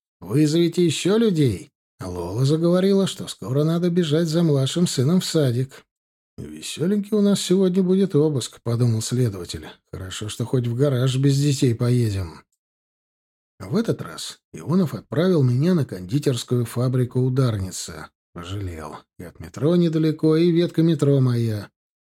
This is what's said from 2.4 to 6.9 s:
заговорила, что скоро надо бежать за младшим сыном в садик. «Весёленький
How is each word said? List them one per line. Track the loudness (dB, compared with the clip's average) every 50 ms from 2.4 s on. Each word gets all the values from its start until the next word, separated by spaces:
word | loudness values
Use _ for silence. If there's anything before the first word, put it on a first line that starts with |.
| 0
заговорила, | 0 0 2 2 2 2 2 2 2 2 2 0
что | 0 -4 -8 -12
скоро | -12 -12 -10 -8 -4 -2 0 0
надо | 0 0 0 0 0
бежать | 0 0 0 2 2 0 0
за | 0 0 2 2
младшим | 2 2 2 0 0 0 0 0
сыном | 0 0 0 2 2 2 2
в | 0
садик. | 0 0 0 2 2 0 -2 -4 -6 -10 -16 -20 _ _ _ _ _ _ _ _ _ _
«Весёленький | -16 -14 -14 -14 -14 -12 -12 -8 -4 -2 -2